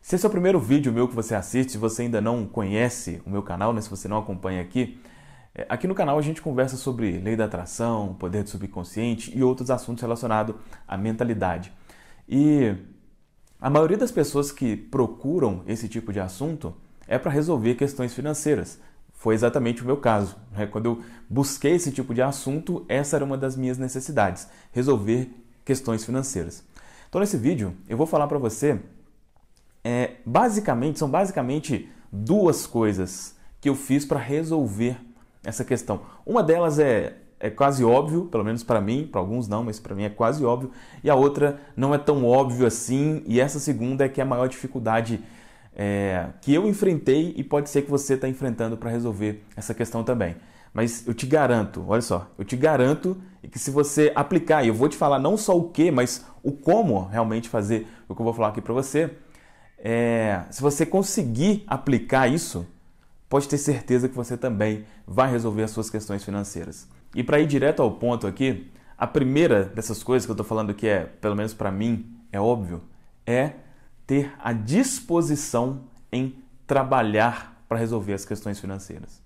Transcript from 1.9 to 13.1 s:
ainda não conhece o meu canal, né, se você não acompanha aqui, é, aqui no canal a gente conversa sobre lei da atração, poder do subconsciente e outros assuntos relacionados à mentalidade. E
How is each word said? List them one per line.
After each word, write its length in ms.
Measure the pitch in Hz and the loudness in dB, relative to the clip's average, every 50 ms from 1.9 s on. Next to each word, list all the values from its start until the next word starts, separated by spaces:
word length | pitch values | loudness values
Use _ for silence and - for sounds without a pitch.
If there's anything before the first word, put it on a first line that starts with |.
| 107 - | -2 -2
ainda 220 | 120 120 117 107 | -4 -2 0 0
não 240 | 101 113 120 123 107 | 0 0 0 -2 -2
conhece 760 | 98 - 117 104 95 101 107 120 123 120 - - - 82 82 - | -4 -4 -4 -2 0 2 2 0 0 0 -4 -8 -10 -10 -10 -8
o 20 | - | -6
meu 140 | 98 101 | -4 -4
canal, 280 | 101 - 90 87 98 113 | -4 -4 -4 -2 0 0
né, 120 | 117 110 | 0 -2
se 80 | 104 - | -4 -8
você 180 | 98 92 - 95 | -12 -10 -8 -4
não 80 | 104 | -4
acompanha 460 | 107 104 - 98 90 - 95 95 90 | -4 -4 -4 -8 -6 -6 -4 -4 -4
aqui, 360 | 87 92 - 123 123 113 - - - - - - - - - - - - _ | -6 -4 -2 -2 -2 -2 -6 -16 -20 -20 -20 -20 -20 -20 -20 -20 -20 -18 _
é, 120 | - - - | -12 -6 -6
aqui 180 | - - - | -6 -4 -2
no 80 | 185 190 | -4 0
canal 220 | 185 185 147 139 | 0 0 2 2
a 60 | 151 | 2
gente 180 | 151 151 160 - | 2 0 -4 -4
conversa 340 | - 165 131 123 127 131 131 123 | -6 -4 0 0 0 0 -2 -6
sobre 400 | - 139 123 117 113 101 87 90 | -6 -6 -4 -2 -2 -2 -2 -2
lei 180 | 92 107 113 | -2 -2 0
da 80 | 110 110 | 0 0
atração, 680 | 104 - 87 90 90 - - 117 117 117 110 104 95 95 | -2 -2 -8 -8 -10 -6 -4 -2 -2 0 -2 -4 -6 -6
poder 280 | 98 - 90 92 107 | -6 -6 -4 -4 -4
do 60 | 98 - | -4 -4
subconsciente 840 | - 95 98 101 - 95 87 - - 107 113 120 117 107 - - - | -8 -10 -10 -8 -10 -10 -12 -8 -6 -4 -2 -2 -2 -4 -6 -8 -2
e 80 | 135 131 | 2 2
outros 260 | 127 127 127 131 123 | 2 2 0 -2 -2
assuntos 300 | 127 120 - - 117 117 | -2 -2 -2 -8 -8 -6
relacionados 560 | 123 113 117 117 - 113 110 107 107 113 107 - - - - - - - | -4 -4 -4 -4 -2 0 0 0 0 -2 -4 -10 -12 -18 -18 -18 -12 -10
à 80 | 98 | -6
mentalidade. 760 | 95 101 110 113 113 120 120 117 104 95 92 87 85 92 - - - - - - - - - - - - | -4 -2 -4 -2 -2 -2 -2 0 -2 -2 -2 -2 -4 -8 -14 -16 -20 -20 -20 -20 -20 -20 -20 -20 -20 -10
E 480 | - - 135 147 151 151 147 131 110 101 92 92 - - - _ - | -2 2 4 4 6 6 4 4 2 0 -4 -8 -16 -20 -20 _ -20